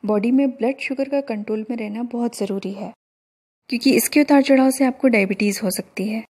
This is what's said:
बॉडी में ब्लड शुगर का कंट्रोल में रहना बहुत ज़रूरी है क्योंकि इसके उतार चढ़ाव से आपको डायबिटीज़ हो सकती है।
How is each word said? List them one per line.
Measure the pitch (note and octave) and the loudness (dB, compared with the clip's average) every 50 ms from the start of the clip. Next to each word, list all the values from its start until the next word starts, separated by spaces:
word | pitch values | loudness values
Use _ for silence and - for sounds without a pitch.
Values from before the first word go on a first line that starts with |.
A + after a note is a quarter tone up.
| - | -2
बॉडी | G3+ G#3+ G#3 G3 A#3 | 0 -2 0 2 2
में | B3+ C4 C#4 C4+ | 2 4 2 2
ब्लड | B3 - A3 A#3+ C4+ - | 0 0 -2 -2 -2 -2
शुगर | - - C4+ B3+ C#4 C4+ | -6 -8 -4 -4 -4 -2
का | C#4 C#4 | -2 -4
कंट्रोल | C#4 - A3+ G#3 G#3 - G#3+ G#3+ A3 G#3+ | -2 -4 -6 -8 -4 -6 -6 -6 -4 -6
में | B3 A3+ | -8 -8
रहना | A3 G#3+ G#3 A3 A#3+ | -6 -8 -6 -8 -8
बहुत | A#3+ - A#3 A#3+ A#3 A3+ - | -6 -4 -4 -4 -4 -4 -4
ज़रूरी | G#3 F#3+ F#3+ G3 - F#3 G3 | -6 -4 -4 -6 -6 -8 -10
है | G3 G3+ F3+ - _ _ _ _ _ _ _ _ _ _ _ _ _ _ _ | -8 -12 -14 -14 _ _ _ _ _ _ _ _ _ _ _ _ _ _ _
क्योंकि | - A#3+ - C4+ - | -6 0 2 2 2
इसके | - - - - D4+ | 4 2 2 2 2
उतार | D4 - C#4+ C#4 C4+ | 4 6 6 4 6
चढ़ाव | C#4 C4+ C4 C4 C4 | 6 4 4 4 2
से | C4 - C#4 | 2 2 0
आपको | B3+ B3 - - C4 | 0 0 2 2 2
डायबिटीज़ | A#3 G#3+ G3 F#3+ G#3 - G#3+ G#3 G3 - - | 4 4 2 0 0 0 0 0 0 0 -2
हो | F#3+ | -4
सकती | F3+ - F#3+ _ _ - F#3+ G#3+ | -4 -4 -8 _ _ -8 -6 -4
है। | G#3+ A3+ A3+ | -6 -6 -8